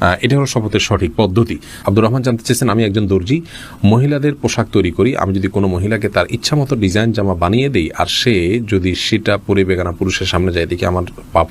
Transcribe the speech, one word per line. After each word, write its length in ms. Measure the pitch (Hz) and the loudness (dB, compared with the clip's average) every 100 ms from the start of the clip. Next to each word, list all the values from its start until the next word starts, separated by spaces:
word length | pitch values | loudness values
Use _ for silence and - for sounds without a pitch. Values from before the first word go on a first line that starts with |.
আহ, 160 | 92 92 | 0 2
এটা 160 | 123 139 | 2 2
হলো 100 | 135 | 0
শপথের 340 | 127 104 104 | -2 0 -2
সঠিক 300 | - 95 90 - | 0 0 0 0
পদ্ধতি। 420 | 98 104 113 - - - - | 0 2 0 -2 -10 -6 0
আব্দুর 180 | 104 | 2
রহমান 180 | 110 131 | 2 2
জানতে 220 | 127 113 | 0 -2
চেয়েছেন, 260 | - 120 123 | -2 0 2
আমি 140 | 110 | 2
একজন 220 | 107 104 101 | 2 0 2
দর্জি, 340 | 95 90 160 170 - - - | 0 2 -2 -4 -16 -18 0
মহিলাদের 500 | 101 117 139 143 147 | 4 4 4 2 0
পোশাক 320 | 139 113 - 113 | 0 -2 -2 0
তৈরি 180 | 101 95 | 2 0
করি। 260 | - 110 - | 2 0 2
আমি 180 | 95 | 0
যদি 140 | 98 98 | 0 0
কোনো 200 | 101 95 | 0 0
মহিলাকে 400 | 90 101 110 101 | 0 0 0 0
তার 180 | 92 87 | 0 -2
ইচ্ছা 260 | 120 - 151 | -2 -2 0
মতো 200 | 135 127 | 0 0
ডিজাইন 360 | 98 104 113 | 2 2 0
জামা 220 | 107 98 | 0 0
বানিয়ে 340 | 85 87 117 139 | 0 0 2 2
দেই, 220 | 110 80 - | 0 -2 -2
আর 80 | 87 | -2
সে 540 | - 123 101 85 120 104 | 0 0 2 2 -2 0
যদি 260 | 98 90 | 0 0
সেটা 440 | 87 - 107 107 101 | -2 -2 -2 0 -2
পরে 260 | - 98 | 0 0
বেগানা 280 | 92 90 90 | 2 0 -2
পুরুষের 340 | 85 95 - 92 | -2 -2 -2 -2
সামনে 260 | 87 92 | 0 0
যায়, 140 | 85 82 | 0 -2
দেখি 200 | 87 92 | -2 0
আমার 160 | 90 87 - - | -2 -4 -10 -2
পাপ 160 | 82 80 | 0 0